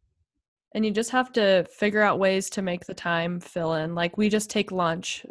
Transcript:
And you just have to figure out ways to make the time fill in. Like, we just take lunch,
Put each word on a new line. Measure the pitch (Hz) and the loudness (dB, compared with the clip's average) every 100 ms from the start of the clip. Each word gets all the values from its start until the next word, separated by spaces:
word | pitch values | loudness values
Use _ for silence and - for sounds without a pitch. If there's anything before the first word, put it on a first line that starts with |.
| _ _ _ _ _ _ _ 214 | _ _ _ _ _ _ _ -2
And | |
you | 214 | 0
just | 208 233 | 0 0
have | 254 254 | 0 0
to | 240 202 190 170 | 2 4 4 2
figure | - 208 208 | -2 0 4
out | 208 170 | 4 4
ways | 190 190 190 | 2 2 0
to | - | -4
make | 185 180 | -4 -4
the | - | -8
time | 185 175 170 170 175 | -6 -2 0 0 -4
fill | - 175 160 | -6 -4 -2
in. | 160 160 | -2 -2
Like, | 170 170 - | -2 -2 0
we | 214 | 2
just | 214 208 | 0 0
take | 214 208 | -2 -2
lunch, | 185 170 165 - - - | 0 0 -2 -6 -10 -6